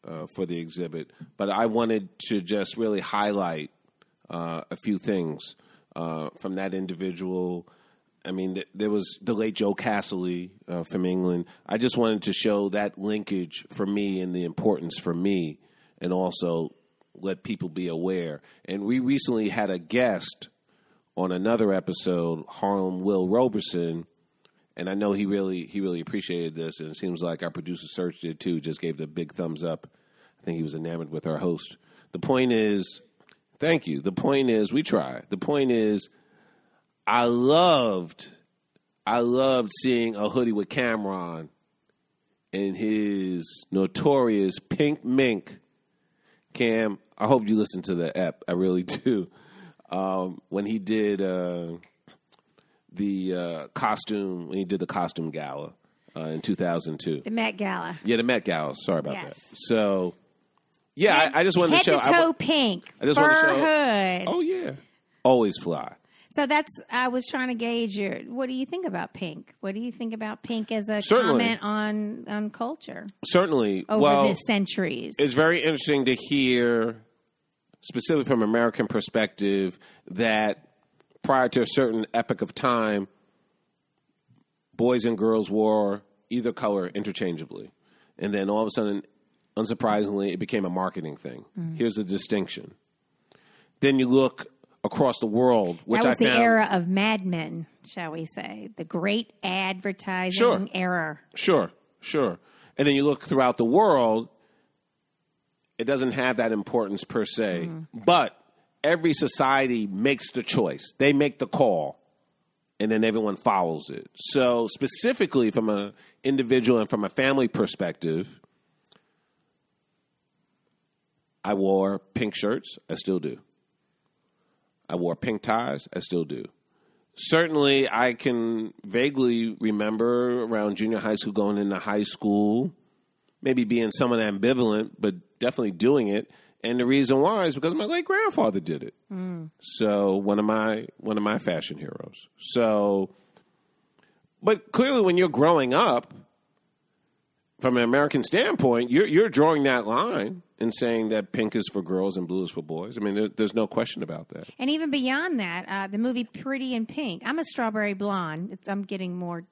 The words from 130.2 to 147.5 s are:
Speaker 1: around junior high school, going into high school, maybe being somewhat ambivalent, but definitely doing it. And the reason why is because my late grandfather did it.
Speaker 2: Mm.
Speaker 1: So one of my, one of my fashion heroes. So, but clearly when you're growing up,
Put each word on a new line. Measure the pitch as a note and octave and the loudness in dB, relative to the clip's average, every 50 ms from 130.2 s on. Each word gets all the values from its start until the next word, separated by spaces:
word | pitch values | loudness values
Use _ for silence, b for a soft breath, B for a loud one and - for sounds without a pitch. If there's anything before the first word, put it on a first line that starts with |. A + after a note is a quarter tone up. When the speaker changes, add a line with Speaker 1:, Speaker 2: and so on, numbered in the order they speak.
| B2 B2 A#2+ B2 A#2 | 2 0 0 -2 -2
Speaker 1:
around | A2+ A#2 G#2+ G#2 G#2 G2+ | -2 0 0 0 0 0
junior | F2+ G#2+ A2 A2+ G#2+ | 0 0 0 0 0
high | F2 A2 G#2+ | 0 0 -2
school, | G#2 - A2 G2+ | 0 -2 -4 -2
going | G#2 G2+ G2+ G#2 G2+ | 0 0 2 2 0
into | G#2 G2+ G2 F2+ | 0 0 -2 -2
high | - - G2+ G#2 G#2 | -2 -2 -2 -2 -2
school, | - - - - G#2+ G2+ G#2 G#2 G#2 G#2+ A#2 C3+ - - _ _ _ _ _ _ _ _ _ _ _ _ _ - | -2 -6 -4 0 2 2 4 4 4 2 2 0 -2 -6 _ _ _ _ _ _ _ _ _ _ _ _ _ -2
maybe | C3+ C3 B2 A#2+ | 0 2 2 2
being | G#2 A#2+ A#2 A#2 G#2+ | 2 2 2 2 0
somewhat | G2 - C#3 B2 A#2+ A#2 | 0 0 2 2 2 2
ambivalent, | A2 G#2 G2+ G2 G2 A#2+ C3 B2+ B2 A2 G#2+ G#2+ A2 - - - | 2 0 0 2 2 2 4 4 2 2 2 0 -2 -4 -6 -4
but | - G#2 F#2 F2 _ _ _ _ | -2 -2 -2 -4 _ _ _ _
definitely | A#2 B2 - - A2 G#2 F#2 | -2 -2 0 0 -2 -2 -2
doing | E2 G#2 B2 C#3+ C#3+ A#2 G2+ | 2 2 4 4 4 2 2
it. | G2+ G#2 - _ b b b b b b - | 0 -2 -4 _ b b b b b b -4
And | A2+ A#2+ B2 | -2 0 0
the | B2 | 2
reason | B2 C3+ C#3 C#3 A#2 C3+ C3 | 4 4 4 4 4 4 4
why | C#3+ F#3 A3 G#3+ F#3 | 4 4 2 2 0
is | E3 C3+ | 0 0
because | C#3 C3+ D#3+ F3 | 0 -2 -2 0
my | D#4+ G#3 | 0 -2
late | - E4 F4 E4 | -2 -2 -2 -2
grandfather | - F#4+ G4+ A4 G#4 - E4 - A2+ F#2 G2 | 0 0 0 0 0 2 2 2 2 2 0
did | E3+ D#2+ D#2+ C#2+ - | -4 -4 -8 -6 -8
it. | - _ _ _ _ G3+ | -12 _ _ _ _ -10
Speaker 2:
Mm. | F#3 F#3 F#3 F3+ E3+ D#3+ D#3 _ _ | -8 -8 -8 -8 -10 -12 -14 _ _
Speaker 1:
So | - - - - A2+ G#2+ G#2 G2+ G2+ G2 F#2+ | -16 -10 -4 -2 0 2 2 2 2 4 2
one | G2 G2 G2+ G2+ G#2 | 2 2 2 2 2
of | G#2+ | 2
my, | G#2+ A2 A2 G#2+ A2 G#2+ G#2+ - - _ _ | 2 2 0 0 0 -2 -4 -6 -12 _ _
one | - G#2+ G#2+ | -6 -4 -2
of | G#2+ G#2 | -2 0
my | G#2 G#2+ A2 | 0 -2 0
fashion | - - F2 D#2 - - D#2+ D2+ | -2 -2 -2 -2 -4 -6 -10 -10
heroes. | D#2+ - - - - - - - - _ _ _ | -12 -12 -12 -12 -16 -16 -18 -20 -20 _ _ _
So, | - - - B2 A#2 A2 G#2+ G#2 G2+ G2+ G2+ G2 F#2+ F#2+ b b b b b b b b b b _ _ _ _ _ _ _ _ _ _ _ _ _ _ _ _ - | -12 -4 0 2 2 4 4 4 4 4 2 2 0 -2 b b b b b b b b b b _ _ _ _ _ _ _ _ _ _ _ _ _ _ _ _ 2
but | G3 A3 F#3+ - _ - | 2 2 2 0 _ 2
clearly | - B3+ C4+ C#4+ B3 | 2 4 4 4 4
when | G#3 F#3 F3 | 4 6 6
you're | F3 F3+ E3+ | 4 4 4
growing | C#3 A#2 C#3+ E3 F3 D#3 C3+ B2 B2+ | 4 4 6 6 6 6 4 4 4
up, | D#3 A3+ G#3 C3 A#2+ - - - - - _ _ _ _ _ _ _ _ _ _ _ _ _ _ _ _ _ _ _ _ _ _ _ _ _ | 4 4 4 2 0 -2 -4 -20 -20 -20 _ _ _ _ _ _ _ _ _ _ _ _ _ _ _ _ _ _ _ _ _ _ _ _ _